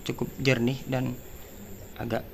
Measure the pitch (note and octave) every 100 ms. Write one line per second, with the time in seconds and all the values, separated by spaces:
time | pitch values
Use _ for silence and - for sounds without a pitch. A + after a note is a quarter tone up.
0 | - B2 A#2+ - C3+ B2+ A#2 C3+ - C3
1 | B2+ A#2+ - - - - - - - -
2 | A2+ A2+ -